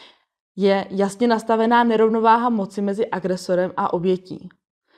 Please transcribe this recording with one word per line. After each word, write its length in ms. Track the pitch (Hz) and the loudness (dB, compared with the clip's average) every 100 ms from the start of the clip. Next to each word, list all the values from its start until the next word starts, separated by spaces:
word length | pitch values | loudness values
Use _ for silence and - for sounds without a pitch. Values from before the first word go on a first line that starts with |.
| - _ _ _ _ 190 | -20 _ _ _ _ -2
Je 320 | 196 196 - | 0 0 -2
jasně 380 | 190 196 196 240 | -4 -4 0 0
nastavená 560 | 226 233 226 226 240 | 0 0 0 2 2
nerovnováha 640 | 240 214 220 226 226 233 247 | 2 4 2 2 4 4 2
moci 320 | 226 190 208 | -2 -4 -4
mezi 280 | 202 196 - | -4 -4 -4
agresorem 640 | 185 185 185 - 180 180 - | -4 -4 -4 -2 -2 -2 -2
a 160 | 202 | -2
obětí. 560 | 175 185 185 - - 180 _ _ _ _ | -2 0 -2 -4 -16 -16 _ _ _ _